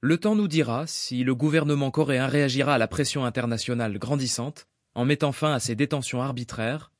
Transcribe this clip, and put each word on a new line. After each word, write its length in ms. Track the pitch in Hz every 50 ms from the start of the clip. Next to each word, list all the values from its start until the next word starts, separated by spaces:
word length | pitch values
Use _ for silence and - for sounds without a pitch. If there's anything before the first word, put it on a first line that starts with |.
Le 180 | - 131 160 170
temps 160 | - 208 220
nous 140 | 214 208 185
dira 400 | 151 160 143 117 117 123 156 165
si 340 | - - - - 127 123 127
le 140 | 127 131
gouvernement 560 | 120 143 151 147 160 147 147 147 143 139 135 -
coréen 340 | 151 151 131 139 127 131
réagira 480 | 135 135 147 143 139 123 135 139 143 147
à 40 | 123
la 100 | 113 110
pression 360 | - - 147 - - 147 131
internationale 760 | 120 117 131 120 120 117 110 - - 123 117 117 110 101 101
grandissante 680 | 95 117 147 143 135 120 - - 117 139 151 - - _ _ _ _ _ _
en 80 | 120 123
mettant 260 | 131 147 143 - 143
fin 220 | 131 - - 151 147
à 80 | 127
ces 160 | - - 120
détentions 440 | 110 143 147 - 143 127 - - 123
arbitraires 720 | 127 139 135 120 120 - - - 110 113 131 156 - - _ _